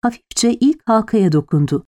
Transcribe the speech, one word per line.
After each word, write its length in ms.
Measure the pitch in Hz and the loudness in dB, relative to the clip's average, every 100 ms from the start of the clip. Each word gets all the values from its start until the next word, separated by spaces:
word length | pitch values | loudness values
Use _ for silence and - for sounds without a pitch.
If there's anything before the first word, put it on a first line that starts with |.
hafifçe 520 | 240 233 - - 240 | -6 -6 -10 -4 -2
ilk 340 | 240 277 311 - | 0 0 0 0
halkaya 440 | 220 220 226 185 | -2 0 0 2
dokundu. 540 | 156 147 151 143 143 - | 0 0 -2 0 -4 -8